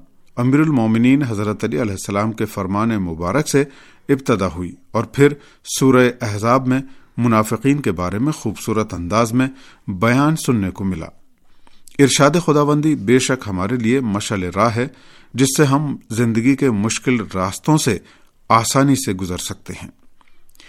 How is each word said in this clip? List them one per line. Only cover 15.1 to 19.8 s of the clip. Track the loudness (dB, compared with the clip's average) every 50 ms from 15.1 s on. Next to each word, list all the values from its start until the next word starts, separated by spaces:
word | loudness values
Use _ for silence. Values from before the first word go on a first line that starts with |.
| -20 -20 -20 -6 0
جس | 0 2 2 4
سے | 2 2
ہم | 4 2 0 0 -2 -6 -8 -10 -6
زندگی | -2 0 0 0 0 2 2 2 2
کے | 2 2 0
مشکل | 2 0 0 -2 -2 -2 -2 0 0 0 -2 -4 -4
راستوں | -4 -4 -4 -6 -4 0 2 2 2
سے | 2 0 -2 -2 -6 -14 -20 _ _ _ _ _ _ 2
آسانی | 2 2 2 2 0 2 2 2 2
سے | 0 -2 -4
گزر | -6 -6 -6 -8 -8 -8
سکتے | -8 -10 -12 -14 -14 -16 -16 -14